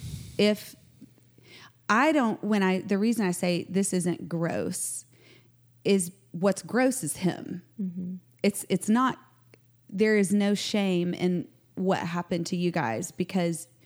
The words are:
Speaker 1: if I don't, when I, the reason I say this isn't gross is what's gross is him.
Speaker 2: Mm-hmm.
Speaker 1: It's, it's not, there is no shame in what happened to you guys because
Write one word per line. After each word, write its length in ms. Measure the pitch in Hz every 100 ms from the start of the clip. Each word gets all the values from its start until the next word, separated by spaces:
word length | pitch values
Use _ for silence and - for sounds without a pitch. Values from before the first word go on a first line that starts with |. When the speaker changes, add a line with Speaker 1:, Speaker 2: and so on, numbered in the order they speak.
| - - - -
Speaker 1:
if 380 | 208 208 - - - - - _ _ _ - - - _ -
I 220 | 220 302
don't, 300 | 302 226 180
when 180 | 208 208
I, 160 | 190 185
the 160 | - 196
reason 260 | 220 233
I 60 | 185
say 340 | 175 180 175 -
this 220 | 185 196
isn't 380 | 185 170 - 156
gross 760 | 165 170 101 - 185 - - - _ - - _ _ _ _
is 280 | 196 196 175 - _
what's 300 | 170 196 190
gross 420 | 165 226 262 254
is 140 | 143 -
him. 460 | 175 - - 175 - -
Speaker 2:
Mm-hmm. 340 | 185 175 180 185 - _
Speaker 1:
It's, 220 | 202 - -
it's 180 | 185 -
not, 300 | 233 254 - - _ _ - _ _ -
there 260 | 190 214
is 160 | 214 190
no 220 | 202 202
shame 600 | 202 - 214 196 175 175
in 320 | - 180 180 - - _
what 220 | - 185 180
happened 460 | 170 175 - 170 170
to 80 |
you 140 | 175 175
guys 400 | 170 120 110 185
because 560 | - 185 190 170 160 - _